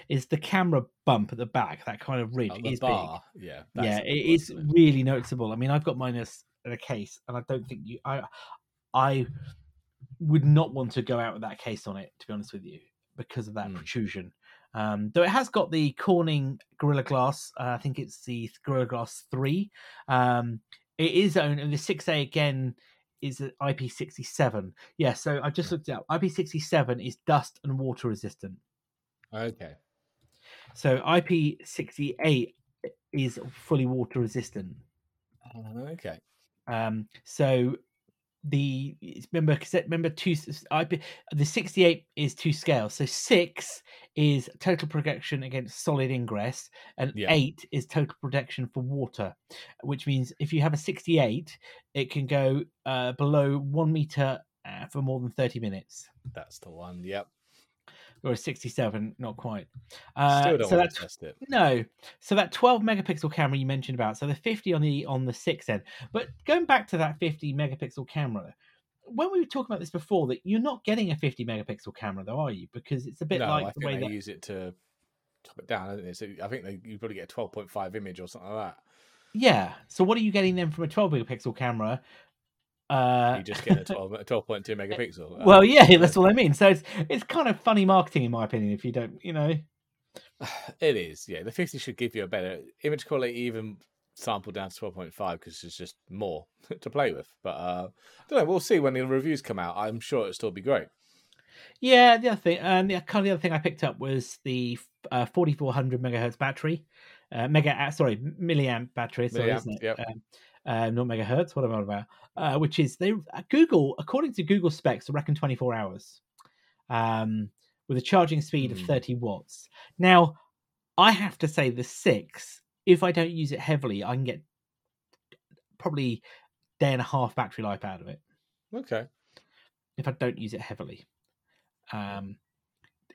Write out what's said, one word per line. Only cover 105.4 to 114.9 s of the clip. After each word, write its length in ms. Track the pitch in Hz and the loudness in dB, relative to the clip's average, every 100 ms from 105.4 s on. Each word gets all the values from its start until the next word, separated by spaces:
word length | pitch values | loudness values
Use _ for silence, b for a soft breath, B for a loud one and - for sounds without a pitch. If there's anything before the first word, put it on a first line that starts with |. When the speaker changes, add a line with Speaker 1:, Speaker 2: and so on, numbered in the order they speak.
| 165 147 135 | 2 2 -2
Speaker 1:
hundred 280 | 131 131 127 | 0 0 -2
megahertz 360 | 127 120 120 - | -2 -2 -2 -2
battery, 480 | 135 135 156 170 - b b b b | -4 -2 -4 -4 -8 b b b b
uh, 160 | 120 123 | -4 2
mega, 220 | 151 147 | 4 4
uh, 200 | 131 143 | 2 -2
sorry, 260 | 147 139 107 | 0 0 0
milliamp 760 | 139 156 170 151 135 117 123 | -6 -6 0 2 2 -2 -4
battery, 320 | - 117 - 120 | -6 -6 -4 -2
sorry, 200 | 117 113 | 0 0
Speaker 2:
Milliamp, 60 | 113 | 0
Speaker 1:
isn't 160 | 110 | -4
it? 80 | 107 | -6
Speaker 2:
yep. 160 | 110 113 | -4 -4
Speaker 1:
Um, 220 | 113 113 - b b b | -8 -12 -18 b b b
uh, 240 | - 113 113 | -4 -2 0
not 180 | 117 123 | 0 -2
megahertz, 480 | 113 107 131 180 | -2 0 0 0
what 100 | 143 | -2
am 60 | 123 | -2
I 20 | |
on 80 | 110 | -2
about? 220 | 101 101 104 b b - | -4 -6 -8 b b -4
Uh, 200 | 156 139 | -2 0
which 200 | 151 160 | 0 2
is, 160 | 147 - | 0 0
they, 140 | 190 | -2
uh, 300 | 214 - - - | -2 -6 -14 0
Google, 460 | 285 330 170 139 - | 4 6 6 4 -2
according 340 | 151 262 302 | -4 -2 -2
to 100 | - | -2
Google 260 | 160 202 170 | 2 2 2
specs, 380 | 156 139 | 0 0